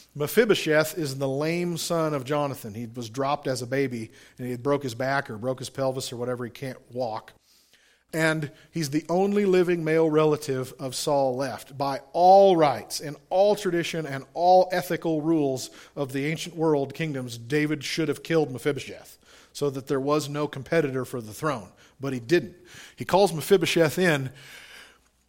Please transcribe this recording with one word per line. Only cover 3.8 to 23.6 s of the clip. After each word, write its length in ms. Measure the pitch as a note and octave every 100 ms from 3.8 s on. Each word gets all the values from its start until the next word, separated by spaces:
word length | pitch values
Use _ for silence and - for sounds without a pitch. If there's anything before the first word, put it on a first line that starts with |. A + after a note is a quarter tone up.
| C#3 A#2+ A2 - - -
and 80 |
he 60 | B2
had 120 | B2
broke 200 | C3 C#3+
his 120 | C#3
back 360 | A2+ C3 C#3 -
or 80 | A2
broke 200 | B2 B2+
his 120 | B2+
pelvis 420 | - C3+ C3 B2+
or 60 | A#2+
whatever. 260 | A#2+ B2
He 60 | A#2+
can't 260 | - C#3 A#2+ _
walk. 400 | A#2+ B2 A2 - _ _ _ _ _ _ _ _
And 380 | D#3+ D#3+ D#3 D3+ - _
he's 200 | E3 D3
the 160 | D3+ -
only 380 | F3 G3 G3+ G3+
living 380 | F3+ F3 F3
male 260 | D#3 D#3+ D#3+
relative 640 | D3+ D#3 D3 - C3 B2+ -
of 160 | C3+
Saul 400 | B2 - C#3+ C3+
left. 440 | B2+ C3+ G#2+ - C3
By 240 | C#3 C3+ -
all 460 | E3 F3+ G3 G3 E3+
rights, 420 | D3+ A2+ G2 -
in 160 | D#3 D3 -
all 260 | F#3 G3+ G#3
tradition, 480 | G3 E3+ E3 E3
and 220 | D3+ C3+ -
all 340 | D3+ F3 F#3 F#3
ethical 520 | F3+ - D#3+ E3+ D#3+
rules 480 | D3+ E3 C#3 C3 - - - -
of 160 | C#3
the 140 | C3+ C#3+
ancient 300 | D#3+ F3 E3
world 360 | D#3+ D3 C3+
kingdoms, 460 | C#3 D#3+ C3+ B2 A#2
David 440 | A#2 D3+ D3+ D3+
should 260 | C3 - D#3
have 140 | C3+
killed 300 | - E3 D3
Mephibosheth 640 | B2+ D3+ C3+ - - - - _ - _
so 160 | - D3
that 160 | C3+ B2
there 120 | C3+
was 300 | C#3 D3+ C#3
no 180 | D3 D3
competitor 600 | C#3 B2+ E3 D3 C3 B2
for 160 | B2+
the 100 | G#2+
throne. 360 | G#2 D#3 B2+ F#2+ _ _ -
But 140 | C3+
he 80 | B2+
didn't. 360 | A#2 E3+ - - - - - -
He 100 | A#2+
calls 260 | F3+ G3+
Mephibosheth 680 | D#3+ - G3